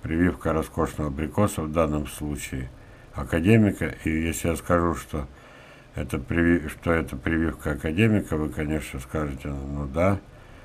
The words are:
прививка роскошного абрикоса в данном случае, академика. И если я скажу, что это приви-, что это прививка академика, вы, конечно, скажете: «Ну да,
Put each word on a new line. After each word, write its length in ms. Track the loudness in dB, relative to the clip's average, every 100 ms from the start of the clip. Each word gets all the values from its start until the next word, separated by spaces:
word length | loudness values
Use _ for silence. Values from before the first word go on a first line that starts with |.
прививка 520 | -2 2 2 2 -2
роскошного 560 | -2 -2 -2 -2 -2 -4
абрикоса 540 | -4 -4 0 0 0
в 80 | -2
данном 360 | 0 2 0 -4
случае, 640 | -6 -6 -6 -6 -8 -10 -14 -20 -20 -14
академика. 800 | -10 -2 2 6 8 6 2 -4 -2 -2
И 40 |
если 400 | 0 0 0 -2
я 60 | -2
скажу, 400 | 2 2 2 -2
что 320 | -6 -8 -8 -14 -20 -20 -20 -20 -14 -8
это 220 | -6 -6
приви-, 520 | -2 2 6 4 2
что 220 | -4 0
это 260 | 0 0 -4
прививка 540 | -2 0 0 -2 -4
академика, 680 | -2 -2 2 4 4 2 -2
вы, 120 | -2
конечно, 520 | -2 -2 -4 -4 -10
скажете: 480 | -6 -4 -4 -6 -8
«Ну 360 | -8 -6 -6 -4
да, 340 | 2 2 2 -4 -20 -20 -20